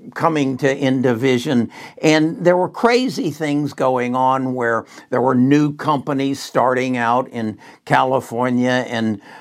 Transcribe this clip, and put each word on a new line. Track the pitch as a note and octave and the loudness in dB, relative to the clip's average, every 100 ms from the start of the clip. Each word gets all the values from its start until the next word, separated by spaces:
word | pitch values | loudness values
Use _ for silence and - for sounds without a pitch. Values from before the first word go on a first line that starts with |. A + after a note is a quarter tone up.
| - | -14
coming | - E3 D#3 C3+ B2+ | -4 -2 0 -2 0
to | C#3 C3+ | -2 0
Indovision. | C#3 C3 B2+ A2+ C3 B2 B2 B2 A2+ - - - | 0 0 0 0 2 0 2 0 0 -4 -20 -2
And | D#3+ D#3 D#3 F3+ | 2 4 2 0
there | F3+ F3+ | 2 2
were | F3+ | 0
crazy | - A#3 A#3+ B3+ - G3+ | 0 2 2 0 -4 -6
things | - D#3 C#3+ C#3+ | -4 -2 -2 -2
going | - C3 B2+ B2 | -2 0 0 -2
on | B2+ C3 C3 C3 | 0 0 0 -2
where | B2+ A#2 A2+ - - - | -2 0 -2 -4 -14 -6
there | B2 | -2
were | B2+ | 2
new | B2+ B2+ D3 D3+ | 4 4 4 2
companies | D3 D3+ D3 C#3 C#3 C#3 C3+ | -2 -2 -2 -2 -4 -2 -4
starting | - D3 B2 B2+ B2+ B2+ | -4 0 2 2 0 0
out | A#2 B2 B2 | 0 0 0
in | A#2+ A2 G#2 - - - | -4 -6 -8 -14 -14 0
California, | C3+ C3 C3 A#2+ A#2 B2+ B2 B2 B2+ A2+ | 2 2 0 -4 -4 -2 0 0 0 -2
and | A#2 A2 G#2 - - | -2 -2 -4 -8 -20